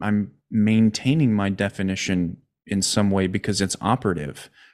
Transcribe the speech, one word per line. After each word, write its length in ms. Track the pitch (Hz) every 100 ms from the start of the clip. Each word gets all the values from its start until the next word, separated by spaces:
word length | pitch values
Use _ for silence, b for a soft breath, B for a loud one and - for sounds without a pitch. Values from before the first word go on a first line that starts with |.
I'm 320 | 104 104 101 - _
maintaining 840 | 110 107 110 110 - 127 156 131
my 140 | 104 98
definition 880 | 92 101 - 95 95 - 92 85 87 _ _ -
in 160 | 98
some 280 | 92 - 101
way 160 | 98 92
because 340 | 95 - 95
it's 160 | 95 -
operative, 680 | 98 117 107 85 71 - - b b